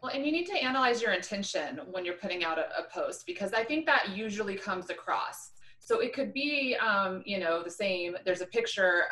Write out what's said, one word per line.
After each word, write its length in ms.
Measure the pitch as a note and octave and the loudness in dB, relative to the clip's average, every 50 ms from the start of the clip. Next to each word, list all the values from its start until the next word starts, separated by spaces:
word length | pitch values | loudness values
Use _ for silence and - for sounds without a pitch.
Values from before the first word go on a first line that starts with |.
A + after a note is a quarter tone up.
Well, 100 | - B3+ | -8 -4
and 140 | - C#4 C#4 | -2 0 0
you 60 | D4+ | 2
need 160 | D#4 E4+ F4 F#4 | 2 2 0 0
to 80 | G4 | 0
analyze 460 | D4 B3+ B3+ C4 C4+ C4 B3 A#3+ A3+ | 0 0 2 4 4 4 4 4 4
your 120 | A#3 G#3+ F#3+ | 2 2 2
intention 640 | F3+ F#3 - G#3 G3 G3+ - - E3+ D3 C#3+ C4 - - F#3 | 0 0 -2 -4 -4 -2 -2 -2 -2 -2 -2 -4 -8 -8 -8
when 120 | F3+ F#3 F3+ | -6 -4 -4
you're 100 | F3 F3 | -4 -4
putting 280 | - - F#3 F3+ F3+ E3+ | -4 -4 -4 -2 0 0
out 140 | E3 D#3+ D#3+ | 0 2 0
a, 100 | D3+ - - - | 0 0 -2 -4
a 120 | - - | -4 -4
post, 340 | - F3+ D3 C3+ - - - - | -4 -2 -2 -2 -4 -6 -8 -8
because 260 | F3 - G3 F#3+ - | -6 -4 -2 0 0
I 100 | F#3+ - | 0 2
think 220 | B3+ D4+ D#4+ D#4+ | 2 2 2 4
that 240 | E4 C#4 C4 - G3+ F#3 | 4 4 4 4 2 -2
usually 400 | G3+ A3 A3 G3+ G#3 G#3+ G3 G3 | -4 -4 -4 -2 -2 -2 -2 -4
comes 340 | G3 - G#3 F#3 F3+ F3 - | -4 -4 -4 -4 -4 -4 -6
across. 640 | E3+ - - F3 D3+ - - - - - - - - - - - - - | -8 -8 -4 -2 0 0 0 -2 -6 -10 -14 -16 -16 -18 -18 -20 -20 -14
So 200 | - - A3+ A3 | -2 0 2 2
it 120 | A#3+ B3+ | 2 2
could 220 | - C#4 B3+ G#3 G#3 | 0 -2 -4 -2 -2
be, 420 | C4+ C#4 D4 D4 C#4+ C4+ B3+ B3 - | -2 0 0 0 0 0 0 0 2
um, 440 | A3 A3 G#3 G3 G3 F#3 F#3 F#3 - | 2 2 4 2 2 0 -2 -4 -4
you 160 | G3+ G3+ F#3+ | -4 -4 -2
know, 240 | F3+ E3 E3 E3+ E3+ | 0 2 0 0 0
the 60 | F3 | -4
same, 480 | - - G#3 G3 F#3 F3 F3 F3 F3 F#3 - | -4 -2 -2 0 0 0 -2 -4 -4 -2 0
there's 160 | F#3+ F3+ F3+ | 0 0 0
a 60 | F#3 - | -2 -2
picture 560 | - A#3 A3+ - - G3+ F#3+ F3+ F3 F3 E3 - | 0 0 0 0 2 4 4 6 6 6 4 4